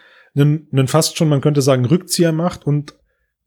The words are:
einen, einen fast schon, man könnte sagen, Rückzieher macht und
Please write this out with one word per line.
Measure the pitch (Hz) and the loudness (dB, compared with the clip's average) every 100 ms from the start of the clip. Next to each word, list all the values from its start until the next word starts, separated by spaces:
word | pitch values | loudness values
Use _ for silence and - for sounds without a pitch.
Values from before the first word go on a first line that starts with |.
| _ _ _ 139 | _ _ _ 0
einen, | 143 156 - | 2 0 -2
einen | 135 131 | -2 0
fast | 156 156 - | 0 -2 -2
schon, | 160 | 0
man | 143 | 2
könnte | 151 143 | 0 0
sagen, | 131 131 123 | 2 2 2
Rückzieher | 180 - - 165 | 0 -2 -2 0
macht | 160 175 - 147 | 0 -4 -4 -4
und | 147 143 _ _ _ _ _ | -4 -6 _ _ _ _ _